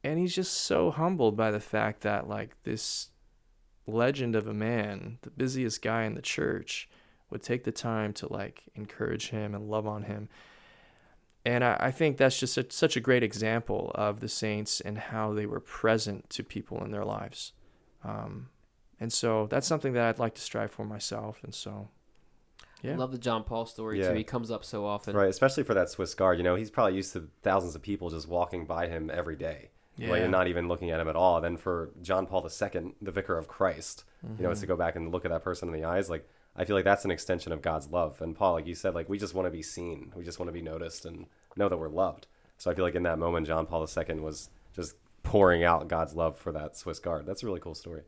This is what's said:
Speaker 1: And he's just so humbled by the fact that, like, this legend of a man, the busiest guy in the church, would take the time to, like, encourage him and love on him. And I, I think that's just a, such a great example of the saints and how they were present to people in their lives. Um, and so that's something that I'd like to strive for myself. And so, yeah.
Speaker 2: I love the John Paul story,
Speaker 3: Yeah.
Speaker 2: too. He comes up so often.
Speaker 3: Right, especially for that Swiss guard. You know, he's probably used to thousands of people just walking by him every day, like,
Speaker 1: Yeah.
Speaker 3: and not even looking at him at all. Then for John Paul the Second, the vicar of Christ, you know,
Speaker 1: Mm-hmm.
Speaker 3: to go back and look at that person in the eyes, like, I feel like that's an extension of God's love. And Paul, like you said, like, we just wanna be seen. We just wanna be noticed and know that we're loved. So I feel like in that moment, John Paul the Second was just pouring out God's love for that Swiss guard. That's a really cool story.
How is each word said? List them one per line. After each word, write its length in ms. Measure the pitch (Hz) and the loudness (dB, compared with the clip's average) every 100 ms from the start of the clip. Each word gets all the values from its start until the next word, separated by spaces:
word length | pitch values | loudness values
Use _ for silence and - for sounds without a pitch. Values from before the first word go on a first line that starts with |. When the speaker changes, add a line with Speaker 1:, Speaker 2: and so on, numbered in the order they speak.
Speaker 1:
And 160 | 135 160 | 0 0
he's 160 | 180 | 0
just 180 | 180 180 | 0 -2
so 360 | - - - 175 | -2 2 4 4
humbled 460 | 151 165 185 113 104 | 2 0 4 4 4
by 160 | 110 | 2
the 80 | 104 | 0
fact 400 | - 107 110 - | 0 0 0 0
that, 280 | 104 104 64 | 0 0 -2
like, 280 | 104 104 - | -6 -8 -10
this 460 | 113 113 - - - _ _ _ _ _ _ _ - | -6 -4 -2 -4 -6 _ _ _ _ _ _ _ -4
legend 480 | 110 123 139 120 | 2 2 2 0
of 140 | 110 107 | 0 0
a 60 | |
man, 640 | 107 110 117 104 98 - 117 | -2 0 0 -2 -4 -10 -12
the 80 | - | -16
busiest 500 | - 131 131 120 - | -2 0 2 -2 0
guy 240 | 110 113 | -2 0
in 100 | 110 - | 0 -4
the 60 | |
church, 680 | - - - - - - - - _ _ _ | -4 0 0 0 -4 -8 -10 -20 _ _ _
would 120 | - | -10
take 200 | - 127 | -2 -2
the 100 | 123 | -2
time 400 | - 120 110 104 | -4 -2 -2 -2
to, 180 | 104 - | -4 -6
like, 320 | 101 101 - - | -6 -6 -12 -18
encourage 540 | - 104 - 117 120 - | -14 -14 -4 -4 -2 -4
him 260 | 110 104 | -4 -4
and 140 | 104 107 | -6 -4
love 160 | 107 107 | -2 -2
on 180 | 104 | -6
him. 240 | 104 104 107 - - - - - - _ _ _ _ _ | -6 -8 -10 -16 -20 -20 -20 -20 -20 _ _ _ _ _
And 200 | 117 120 | 0 4
I, 120 | 123 - | 4 4
I 100 | 131 | 0
think 260 | 131 156 135 | 4 2 6
that's 220 | 135 - | 4 6
just 200 | 131 - | 0 0
a, 80 | 127 | -2
such 280 | - 165 - | 2 2 4
a 40 | |
great 220 | 120 127 | 4 6
example 680 | 110 101 110 113 113 101 - | 4 0 2 2 0 -2 -2
of 260 | - 104 107 | 0 0 0
the 80 | 110 | -4
saints 520 | - 107 104 107 - | -2 -2 -2 -2 -2
and 180 | 101 107 | -4 -6
how 340 | - 113 107 | -6 -4 -2
they 140 | 107 104 | 0 -2
were 140 | - | -4
present 680 | - - 110 113 107 101 - | -8 2 4 4 2 -4 -8
to 120 | - | -10
people 380 | - 101 - 113 | -6 -8 -6 -8
in 60 | 104 | -6
their 140 | 104 | -4
lives. 480 | 104 104 107 - - _ - _ _ _ | -4 -4 -8 -10 -14 _ -20 _ _ _
Um, 440 | - 107 107 104 127 _ _ _ _ _ | -10 -8 -8 -12 -14 _ _ _ _ _
and 120 | 117 | -4
so 340 | - 117 110 107 | 0 2 2 2
that's 200 | 135 - | 0 2
something 280 | 160 139 | 0 2
that 100 | 120 117 | 2 2
I'd 100 | 113 | 2
like 160 | 117 | -2
to 60 | - | -2
strive 280 | - 113 107 | -6 -4 -4
for 120 | - | -6
myself. 560 | 107 107 - 113 107 107 | -8 -6 -6 -6 -8 -10
And 120 | - | -12
so, 340 | - 104 104 104 _ _ _ _ _ _ - - - | -10 -10 -10 -12 _ _ _ _ _ _ -20 -20 -10
yeah. 100 | 123 | -4
Speaker 2:
I 40 | 151 | -2
love 160 | 127 | -2
the 60 | 131 | -2
John 260 | 120 113 | 0 0
Paul 200 | 104 117 | 0 -4
story, 360 | 113 - 110 104 | -4 -6 -4 0
Speaker 3:
Yeah. 100 | 92 | 2
Speaker 2:
too. 60 | 110 | 2
He 80 | |
comes 260 | 110 123 113 | 0 -4 -4
up 140 | 110 | -6
so 200 | - 107 | -6 -4
often. 320 | 104 104 - 101 | -2 -2 0 4
Speaker 3:
Right, 120 | 98 | 4
especially 340 | 98 135 143 | 6 4 4
for 120 | 127 | 2
that 140 | 98 87 | 4 4
Swiss 260 | - 92 | 0 -4
guard. 240 | - 95 87 | 4 4 6
You 60 | |
know, 100 | 90 | 4
he's 160 | 92 110 | 2 0
probably 260 | - 107 95 | 2 2 2
used 160 | 95 | -4
to 140 | 90 80 _ | -8 -10 _
thousands 320 | 101 95 87 | 2 2 2
of 80 | 80 | -8
people 280 | - 98 87 | -6 -4 -4
just 180 | 80 76 | -6 -2
walking 380 | 87 87 90 80 | 0 0 -2 -4
by 220 | 82 85 | -2 -2
him 200 | 82 78 | -4 -4
every 260 | 80 82 73 | -4 -4 -4
day, 340 | 80 73 - _ _ - | -6 -8 -16 _ _ -10
like, 120 | 117 | 0
Speaker 1:
Yeah. 80 | 87 | 2
Speaker 3:
and 160 | 90 | 4
not 160 | 92 90 | 4 4
even 200 | 87 85 | 0 -2
looking 220 | 87 87 | -2 -2
at 100 | 82 | -2
him 80 | 80 | 0
at 80 | 78 | 4
all. 240 | 92 85 | 6 6
Then 160 | 85 85 | 2 -2
for 340 | 95 87 80 - | -2 -4 -4 -10
John 240 | 87 92 92 | 0 0 2
Paul 160 | 95 | -2
the 80 | 82 | -2
Second, 440 | - 101 87 85 - | -4 -2 -2 -6 -8
the 120 | 95 | -4
vicar 260 | 92 95 85 | -4 -2 -2
of 100 | 80 | -2
Christ, 560 | - 95 76 - - - - - 107 | 0 0 0 -10 -12 -18 -16 -12 -2
you 60 | |
know, 80 | 90 | -2
Speaker 1:
Mm-hmm. 100 | 95 | -2
Speaker 3:
to 60 | 95 | -2
go 100 | 87 | 0
back 200 | 85 85 | 0 0
and 160 | 82 | -4
look 120 | 87 | -2
at 60 | 85 | -2
that 140 | 82 | -2
person 240 | 92 87 87 | -2 -4 -4
in 60 | |
the 100 | 80 | -4
eyes, 260 | 80 90 95 | 0 0 0
like, 180 | 80 - _ _ - | -6 -8 _ _ -6
I 80 | |
feel 100 | 90 | 2
like 100 | 98 | 4
that's 200 | 92 101 | 6 4
an 80 | 98 | 2
extension 400 | 85 - 87 - | -4 -2 -4 -2
of 100 | 78 | -4
God's 240 | 85 78 71 | -2 -2 -2
love. 320 | 82 80 - | 0 -2 -4
And 140 | 82 | -8
Paul, 200 | 80 98 | 2 2
like 120 | 85 80 | 2 -2
you 80 | |
said, 180 | 82 95 | -2 -2
like, 140 | 87 82 | -2 -4
we 80 | 101 | -4
just 160 | 98 | -2
wanna 160 | 90 90 | -2 -2
be 120 | 82 | -4
seen. 500 | 78 - 87 73 65 87 | -8 -8 -8 -8 -10 -12
We 80 | |
just 160 | 85 - | -12 -8
wanna 100 | 87 | -8
be 100 | 85 | -6
noticed 420 | 80 82 82 - 85 | -8 -6 -8 -10 -12
and 200 | 82 85 _ _ - | -14 -16 _ _ 0
know 120 | 98 | 0
that 80 | 87 | 2
we're 120 | 80 | -2
loved. 380 | 80 92 78 - _ _ _ | 0 0 0 -20 _ _ _
So 120 | 92 | -2
I 60 | |
feel 100 | 87 | 2
like 120 | 87 87 | 2 2
in 80 | |
that 140 | 87 80 | 2 2
moment, 260 | 85 85 78 | 2 2 2
John 180 | 80 | 0
Paul 160 | 80 82 | 0 -2
the 40 | 78 | -2
Second 340 | - 80 78 | -4 -4 -4
was 260 | 78 76 - - - | -6 -8 -14 -20 -14
just 220 | - 82 - _ - | -10 -10 -10 _ -8
pouring 400 | - 107 95 85 | 4 10 10 10
out 240 | 85 82 78 | 8 6 2
God's 280 | 82 80 | 0 0
love 220 | 80 82 78 | 2 0 0
for 140 | - | -6
that 260 | 76 78 - | -6 -8 -8
Swiss 220 | 90 82 | -8 -6
guard. 280 | 87 80 73 | -4 -4 -4
That's 180 | 98 | -6
a 20 | 113 | -6
really 140 | 87 | -6
cool 160 | 85 78 | -8 -12
story. 260 | 87 80 | -12 -14